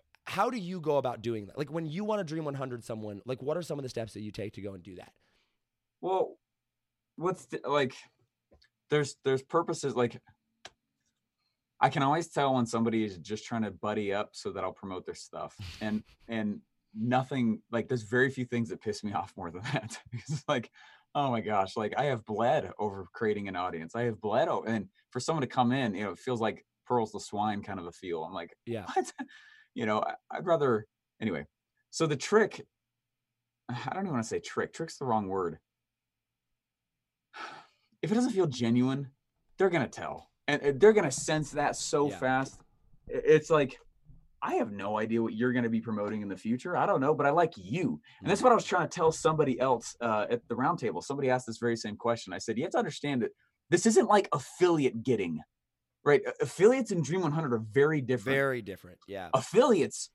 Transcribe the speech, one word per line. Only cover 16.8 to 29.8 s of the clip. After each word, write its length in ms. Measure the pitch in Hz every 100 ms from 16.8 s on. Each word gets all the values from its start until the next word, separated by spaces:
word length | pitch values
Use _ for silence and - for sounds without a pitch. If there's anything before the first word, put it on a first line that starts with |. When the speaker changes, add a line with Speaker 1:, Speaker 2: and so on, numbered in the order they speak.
| _ 110
Speaker 2:
nothing, 640 | 120 123 131 139 117 107 -
like, 160 | 117 107
there's 140 | 123
very 300 | 104 123 135
few 140 | 131 120
things 240 | 120 113
that 120 | 87
piss 220 | 110 104
me 100 | 104
<laughs> 0 |
off 180 | 90 - -
more 140 | 87
than 100 | 87 120
that. 260 | - 107 - -
<laughs> 60 |
It's 300 | 117 - 151 -
like, 240 | 135 - - - - _
"Oh 160 | 147 139
my 100 | 117
gosh, 360 | 104 104 95 120
like, 160 | 107 104
I 80 | 143
have 200 | 120 -
bled 460 | 107 120 151 95 -
over 280 | 104 98 87
creating 340 | - 110 104 98
an 80 | 90
audience. 400 | 90 85 82 117
I 80 |
have 160 | 120 104
bled 280 | 107 113 170
o-" 160 | 110
and 260 | 110 113 95 _ _
for 80 | 127
someone 220 | - 160
to 60 | 123
come 240 | - 120
in, 220 | 131 120
you 100 | 92
know, 80 | 104
it 80 | 87
feels 220 | - 120
like 240 | 110 87 _ _ -
pearls 240 | 123 107
to 80 | 98
swine 420 | - 104 107 104
kind 180 | 104 95
of 60 | 87
a 60 |
feel. 320 | - 92 82
I'm 100 | 80
like, 220 | 92 85 _ -
Speaker 1:
Yeah. 200 | 113 95
Speaker 2:
"What?" 200 | 381 - -
<laughs> 60 | 269 - - - _
You 100 | -